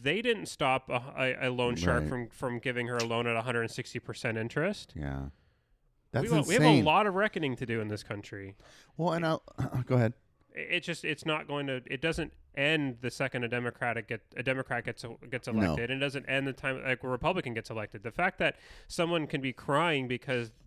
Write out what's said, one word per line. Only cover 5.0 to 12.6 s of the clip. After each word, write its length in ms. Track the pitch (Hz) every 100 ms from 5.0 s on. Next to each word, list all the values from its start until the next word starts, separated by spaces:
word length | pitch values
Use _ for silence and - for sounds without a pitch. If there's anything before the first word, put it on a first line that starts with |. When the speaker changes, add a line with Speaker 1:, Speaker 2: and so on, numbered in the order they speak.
| 69 69 69 - _ _ _ _ _ _ _
Speaker 2:
That's 180 | 113 226
Speaker 1:
We, 60 | -
Speaker 2:
insane. 220 | - 233
Speaker 1:
we 40 |
have 180 | 254 127
a 20 | 101
lot 200 | 185 214
of 80 |
reckoning 420 | 185 208 180 143 120
to 80 |
do 160 | 117 113
in 80 | 107
this 140 | 104
country. 520 | - 104 - 101 98 - - - -
Speaker 2:
Well, 160 | - 170
and 120 | 165
I'll, 180 | 160 160 - -
<clears throat> 220 | 135 131
go 100 | 123
ahead. 180 | 123 113 - _ _ _
Speaker 1:
It, 140 | - -
it 40 | 175
just, 200 | - 160
it's 220 | 165 143
not 200 | 160 156 156
going 180 | 143 139
to, 140 | 127
it 160 | - 139
doesn't 300 | 165 160 151 - -
end 420 | 139